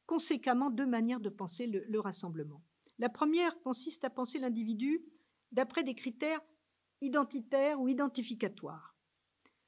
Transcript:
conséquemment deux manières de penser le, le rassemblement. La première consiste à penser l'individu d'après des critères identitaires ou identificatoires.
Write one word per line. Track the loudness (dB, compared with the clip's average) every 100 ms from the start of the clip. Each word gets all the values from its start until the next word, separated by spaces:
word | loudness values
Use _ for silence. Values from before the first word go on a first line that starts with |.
| -2
conséquemment | 0 2 0 4 2 2
deux | 2 2
manières | 2 2 0
de | -4
penser | -4 -6 -4 -2
le, | -2 -2
le | -2
rassemblement. | -2 -4 -6 -6 -8 -10 -20 _ _ -2
La | -2
première | 2 2 4 2 0
consiste | -4 -4 -4 -4
à | -4
penser | -2 -4 -2
l'individu | -2 0 0 0 0 0 -2 _ _ _ _
d'après | 0 0 0 -2
des |
critères | -2 -6 -2 -2 -2 -4 _ _ _ _ -6
identitaires | 0 2 2 -2 0 2 4 2
ou | 2
identificatoires. | 2 2 0 -4 -2 -4 -4 -12 -12 -16 _ _ _ _ _ _ _